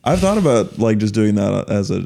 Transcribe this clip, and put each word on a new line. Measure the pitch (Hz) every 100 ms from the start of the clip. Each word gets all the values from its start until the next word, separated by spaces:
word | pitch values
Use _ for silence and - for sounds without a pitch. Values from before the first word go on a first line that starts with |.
I've | - 180
thought | 190 208
about, | 165 117 92 -
like, | 113 107
just | 107
doing | 107 107 104
that | 98 98 -
as | 104 98
a, | 92